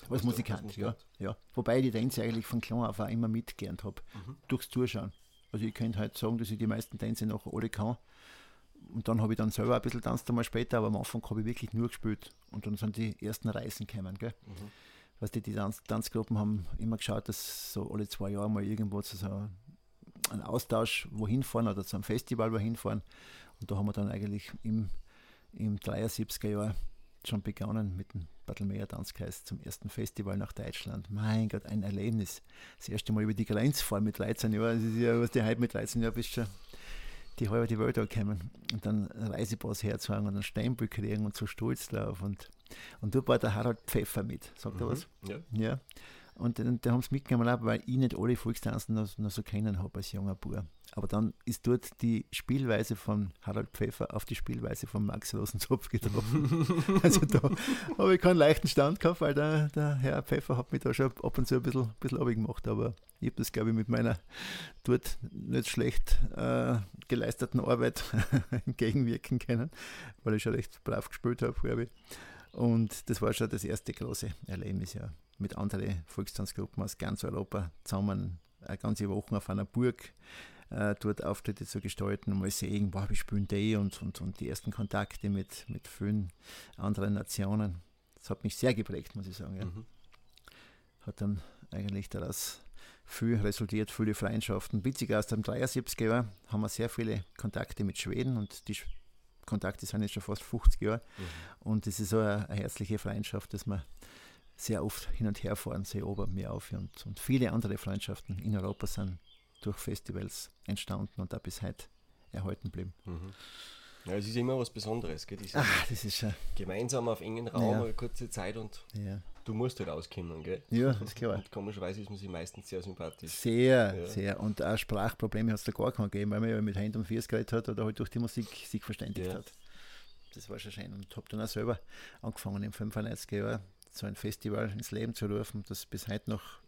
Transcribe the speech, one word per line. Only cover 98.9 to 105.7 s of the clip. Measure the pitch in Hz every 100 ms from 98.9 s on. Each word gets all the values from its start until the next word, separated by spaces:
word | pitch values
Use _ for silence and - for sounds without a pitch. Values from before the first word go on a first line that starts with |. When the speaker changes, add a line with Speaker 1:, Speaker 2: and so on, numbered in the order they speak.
| - - - - - -
Speaker 1:
Kontakte | 107 92 - -
sind | -
jetzt | 104
schon | -
fast | - 101
fünfzig | - 117 - -
Jahre. | 107 113 - -
Speaker 2:
Mhm. | 90 80 85 - -
Speaker 1:
Und | 107 107
das | 98
ist | 101
so | 110
eine, | 107 104 101
eine | 90
herzliche | 101 - 104 107
Freundschaft, | 98 104 104 104 -
dass | 101 -
wir | 98 - - - - - - - -
sehr | - 104 98
oft | - -
hin | - 110
und | 98
her | - 104
fahren, | -